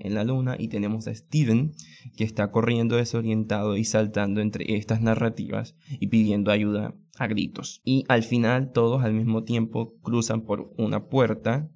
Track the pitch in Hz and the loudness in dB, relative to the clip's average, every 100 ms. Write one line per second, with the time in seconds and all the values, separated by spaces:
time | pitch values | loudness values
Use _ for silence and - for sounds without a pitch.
0 | 95 107 117 131 127 - 110 107 104 113 | -4 -2 0 0 -2 -4 -4 -4 -2 -4
1 | 110 110 - 156 120 117 151 - - - | -6 -10 -2 2 4 4 2 -6 -20 -20
2 | - - 110 - 101 113 117 117 117 120 | -12 -4 -4 0 0 2 2 2 2 2
3 | 117 117 113 110 107 104 107 101 113 110 | 0 -2 0 0 0 -2 0 0 0 2
4 | 107 104 101 104 104 101 - 110 110 110 | 2 0 0 0 -2 -2 -2 -2 0 0
5 | 113 110 113 - - 104 113 - - 139 | 2 2 0 -2 -6 -6 -8 -12 -12 -6
6 | 101 113 107 104 101 104 104 104 107 - | 2 4 4 2 2 2 2 -2 -4 -10
7 | _ - 113 104 - - - - 127 131 | _ -6 -4 -2 -4 -6 -14 -8 0 0
8 | - 117 113 123 113 127 131 123 117 131 | 2 2 2 2 2 2 0 2 2 2
9 | 117 110 110 110 113 117 113 113 113 - | 0 0 0 0 0 -2 -2 -4 -6 -8
10 | - 117 113 110 110 104 - - 104 104 | -2 0 0 -2 -2 -6 -6 -4 -2 -2
11 | - 131 113 110 117 135 156 | -2 2 2 0 -2 -2 -4